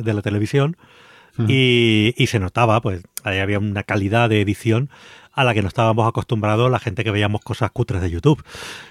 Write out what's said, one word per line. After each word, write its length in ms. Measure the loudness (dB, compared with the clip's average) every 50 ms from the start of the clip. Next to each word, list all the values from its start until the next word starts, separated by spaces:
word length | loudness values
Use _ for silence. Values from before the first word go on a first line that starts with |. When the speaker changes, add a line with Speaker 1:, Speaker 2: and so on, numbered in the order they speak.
| -2
Speaker 1:
de 120 | -2 -4
la 60 | -2 -2
televisión 540 | -2 -2 -2 -2 0 0 0 0 0 -2 -8 -14 _ -20 -20 -20 -20 -20 -20 _ _ _ -2
Speaker 2:
Ujú. 80 | 0 2
Speaker 1:
y, 640 | 2 4 4 4 4 4 4 4 4 4 2 2 2 0
y 80 | 0
se 120 | 0 0 -2
notaba, 420 | -2 -2 0 0 2 2 2 2 0
pues, 200 | -2 -6 -6 -10 _ _ -10 -6
ahí 140 | -4 -2 -2
había 200 | -2 -2 -2 -2
una 240 | -2 -2 -4 -4 -4
calidad 460 | -2 -2 -2 0 2 2 2 2 4
de 140 | 2 2 2
edición 480 | 0 -2 -2 0 0 0 0 0 -4 -8 -16 -20 -20 -20 -20 -20 _ _
a 120 | 0 0
la 100 | 2 2
que 80 | 0 -2
no 60 | -2
estábamos 380 | 0 0 0 2 2 2 0 0
acostumbrados 640 | 0 -2 -4 -4 -4 -2 0 0 0 2 2 0
la 80 | 0 -2
gente 260 | -4 -6 -6 -4 -4
que 60 | -2
veíamos 300 | -2 0 0 0 -2 -4 -6
cosas 280 | -8 -4 -4 -4 -4
cutres 300 | -2 -4 -4 -4 -2 -4 -2
de 80 | -4
YouTube. 320 | -4 0 2 2 2 2 -2 -10 -18 -16 -14 -14 -16 -16 -18 -20